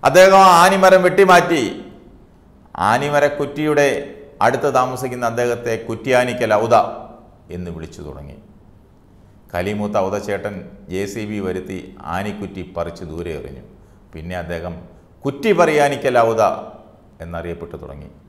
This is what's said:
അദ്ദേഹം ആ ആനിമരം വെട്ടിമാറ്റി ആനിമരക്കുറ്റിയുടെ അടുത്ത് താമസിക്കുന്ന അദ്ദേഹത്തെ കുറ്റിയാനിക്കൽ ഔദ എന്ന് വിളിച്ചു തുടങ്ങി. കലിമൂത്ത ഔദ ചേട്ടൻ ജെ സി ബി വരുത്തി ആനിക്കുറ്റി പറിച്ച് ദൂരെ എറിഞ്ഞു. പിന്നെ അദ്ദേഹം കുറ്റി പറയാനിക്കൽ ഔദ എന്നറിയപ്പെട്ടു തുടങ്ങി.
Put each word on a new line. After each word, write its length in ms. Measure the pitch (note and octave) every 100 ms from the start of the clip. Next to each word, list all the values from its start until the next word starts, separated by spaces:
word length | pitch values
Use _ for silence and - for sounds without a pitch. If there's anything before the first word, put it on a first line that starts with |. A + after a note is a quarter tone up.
| C#3+
അദ്ദേഹം 320 | D#3 F#3 F#3+
ആ 80 | F#3+ F3
ആനിമരം 400 | F#3 G3 F#3 F#3 F3+
വെട്ടിമാറ്റി 540 | F3+ F#3+ F3+ E3+ D#3+ G#2+ - - - - - - _ _ _ _ - F#2+
ആനിമരക്കുറ്റിയുടെ 960 | A#2+ C#3+ D3 D3 C#3+ C#3 C#3 D3+ D3 C#3+ C#3+ - - - - A2+
അടുത്ത് 240 | B2+ D3 C3
താമസിക്കുന്ന 480 | B2+ B2 B2+ B2 A#2+
അദ്ദേഹത്തെ 420 | A#2 A#2+ A#2 A#2+ A2+ A2+
കുറ്റിയാനിക്കൽ 680 | A2 - B2 B2 A#2 A2+ G#2+
ഔദ 120 | A2+ A2+ - - - - - _ _ F2
എന്ന് 140 | F2 D#2+
വിളിച്ചു 260 | D#2+ - D2+
തുടങ്ങി. 300 | C#2 C#2+ B1+ - - - - _ _ _ _ - - -
കലിമൂത്ത 440 | F2 F#2 G#2 G#2 G#2 F#2+
ഔദ 120 | G2+ G2
ചേട്ടൻ 280 | G2 G#2 G2 F2 - -
ജെ 100 | F#2 G2+
സി 120 | A#2 G#2+
ബി 80 | G#2 F#2+
വരുത്തി 300 | F#2 - F#2 - - - F2+
ആനിക്കുറ്റി 480 | G#2 G#2 G2+ F#2 F2 -
പറിച്ച് 280 | E2+ - E2+
ദൂരെ 220 | D#2+ E2+ D2+
എറിഞ്ഞു. 240 | C2 C2 - - - - _
പിന്നെ 240 | D#2+ D#2+ F2+
അദ്ദേഹം 320 | E2 E2+ F2 E2+ - - _ _ C#3
കുറ്റി 260 | - A3+ F3
പറയാനിക്കൽ 560 | E3 D3+ C#3+ C3+ C#3 B2 A#2
ഔദ 140 | A2+ G#2 - - - - - _ _
എന്നറിയപ്പെട്ടു 520 | E2+ E2 E2+ E2 E2 D2+
തുടങ്ങി. 280 | D2 C#2+ C#2+ -